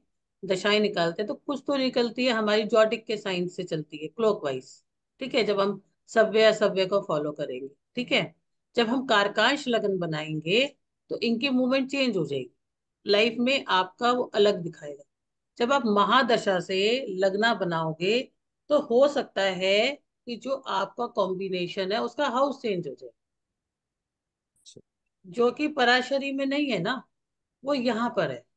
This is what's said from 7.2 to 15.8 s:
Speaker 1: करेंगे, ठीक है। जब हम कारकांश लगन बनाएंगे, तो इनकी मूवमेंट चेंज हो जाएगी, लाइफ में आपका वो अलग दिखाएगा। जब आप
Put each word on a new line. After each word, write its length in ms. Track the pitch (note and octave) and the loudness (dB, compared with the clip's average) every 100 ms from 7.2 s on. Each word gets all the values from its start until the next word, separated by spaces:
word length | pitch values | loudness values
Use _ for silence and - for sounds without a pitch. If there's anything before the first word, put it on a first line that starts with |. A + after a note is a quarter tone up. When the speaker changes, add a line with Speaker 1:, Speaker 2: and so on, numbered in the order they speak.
| D3+ | -2
Speaker 1:
करेंगे, 380 | D3+ C3+ B2+ C3+ - _ A#3+ | -6 -8 -8 -12 -16 _ -8
ठीक 160 | B3 | -2
है। 220 | A#3+ D#3+ - _ _ _ B3 | -2 -2 -8 _ _ _ -2
जब 100 | A3+ | 0
हम 200 | C4 C4 | -2 2
कारकांश 640 | G#3 G3+ G#3+ A#3 C#4+ B3+ | 2 2 2 2 2 0
लगन 300 | A3+ G#3 F#3 | 0 0 -2
बनाएंगे, 800 | E3 D#3 D#3 D#3 D#3+ A3 C#4 - _ _ _ | -2 -4 -6 -6 0 0 0 -4 _ _ _
तो 100 | - | -4
इनकी 300 | A#3 A3+ C#4 | -2 0 0
मूवमेंट 420 | B3+ B3+ C4+ C4 | 2 2 0 0
चेंज 260 | C#4 B3+ G3 | -2 0 0
हो 80 | C#3+ | -2
जाएगी, 240 | C#3 B2+ _ _ _ _ _ - | -4 -8 _ _ _ _ _ 0
लाइफ 280 | G3+ A#3 A#3 | 2 2 2
में 260 | A#3+ C4+ - | 0 0 0
आपका 440 | F#3+ - - A#3+ | 0 0 0 0
वो 100 | B3 | 0
अलग 320 | - - G#3 | 0 4 4
दिखाएगा। 500 | F3+ E3 - D3 C#3+ - _ _ _ _ - | 2 -6 -10 -14 -16 -20 _ _ _ _ -4
जब 140 | A#3+ | 0
आप 100 | C#4 | 2